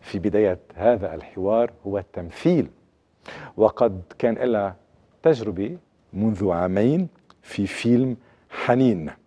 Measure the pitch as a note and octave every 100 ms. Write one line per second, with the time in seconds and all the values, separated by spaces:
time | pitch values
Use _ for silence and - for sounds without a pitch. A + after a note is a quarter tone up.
0 | - G#2 F#2+ G2 G#2 F2+ _ - G#2 A#2+
1 | F#2 D#2+ - - F#2+ A2+ A#2+ - G2 G2
2 | F#2 - E2+ - E3 F3 F#2 _ _ _
3 | _ _ - - - - G#2+ - A#2 F#2
4 | F2 - A#2+ A2 B2+ A2 G2 F#2 _ _
5 | _ _ D#3+ C#3 G#2+ F2 G#2 F3 _ _
6 | _ F2+ A2 G2+ G2 E2+ F2+ F#2+ A#2 D#3+
7 | F3 _ _ - - - G2 - A#2 A#2+
8 | C3 A#2 _ _ _ - - B2 C3 G2
9 | D2+ -